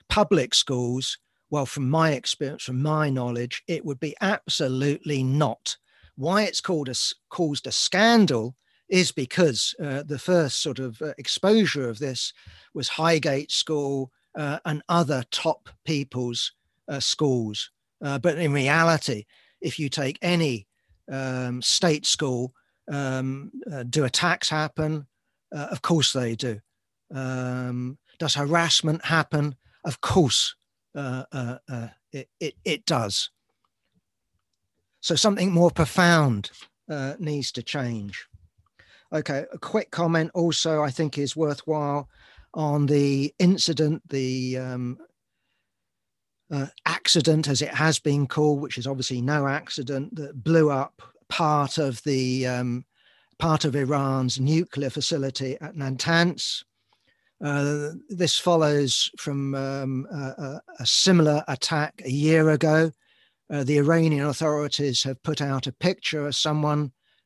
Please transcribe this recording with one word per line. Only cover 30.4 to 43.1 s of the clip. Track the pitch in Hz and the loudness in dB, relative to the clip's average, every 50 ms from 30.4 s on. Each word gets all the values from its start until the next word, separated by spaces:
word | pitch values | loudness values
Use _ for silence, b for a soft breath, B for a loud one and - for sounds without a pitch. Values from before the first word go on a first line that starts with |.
| - - - _ _ _ _ _ _ _ - | 0 -2 -4 _ _ _ _ _ _ _ -10
uh, | 147 139 127 127 127 135 - | -8 -6 -6 -6 -6 -8 -8
uh, | - 135 120 120 127 131 _ - | -8 -6 -6 -6 -8 -10 _ -12
uh, | 131 117 113 113 - _ _ _ | -10 -10 -10 -10 -14 _ _ _
it, | - 139 131 _ _ - | -14 -14 -14 _ _ -8
it, | 165 139 - _ - | -8 -8 -8 _ -4
it | 180 151 - - | -4 -4 -4 -2
does. | - 160 123 113 95 - - - - _ _ _ _ _ _ _ _ _ _ _ _ _ _ _ _ _ _ _ _ _ _ _ _ _ _ _ _ _ _ _ _ _ _ | -2 0 0 0 -2 -2 -4 -4 -6 _ _ _ _ _ _ _ _ _ _ _ _ _ _ _ _ _ _ _ _ _ _ _ _ _ _ _ _ _ _ _ _ _ _
So | - - 165 | -4 -2 2
something | - - 214 202 - 180 196 | 2 4 2 2 2 0 2
more | 170 165 175 165 | 4 6 6 6
profound, | - - 156 - - 190 175 170 170 160 147 131 110 101 95 - B B B B _ _ _ - | 6 4 2 2 4 6 6 8 8 6 6 4 2 0 -2 -6 B B B B _ _ _ -10
uh, | 151 139 135 139 151 - | -8 -6 -6 -6 -6 -6
needs | 170 151 147 143 120 - | -6 -4 -4 -4 -4 -6
to | - 123 | -8 -8
change. | 113 - - 143 127 120 117 107 101 101 95 - - _ _ - _ _ _ _ _ _ _ _ b b b b b b | -8 -6 -4 -4 -4 -4 -4 -6 -8 -8 -12 -14 -16 _ _ -20 _ _ _ _ _ _ _ _ b b b b b b
Okay, | - 156 - - 139 139 - - | -6 -6 -4 -4 -4 -6 -6 -8
a | - 170 | -12 -14
quick | - - - 214 - - | -8 -2 -2 -2 -2 -2
comment | - - 175 165 165 160 156 165 - | -2 -2 0 2 2 2 0 0 0
also | 180 170 170 147 - - 160 156 151 | 0 0 2 2 0 0 0 2 2
I | 147 139 | 0 0
think | 127 - 160 143 - | 0 -2 -2 -2 -2
is | 147 143 127 - | -2 -4 -4 -2
worthwhile | 156 160 147 143 - - 160 156 151 147 143 143 147 139 - b b b b b b b b b | -2 -2 -2 -2 -4 -4 -4 -2 -2 -2 -2 -2 -4 -6 -8 b b b b b b b b b
on | 156 156 147 147 147 143 | -2 0 0 2 2 4
the | 139 147 143 143 139 | 4 4 4 4 4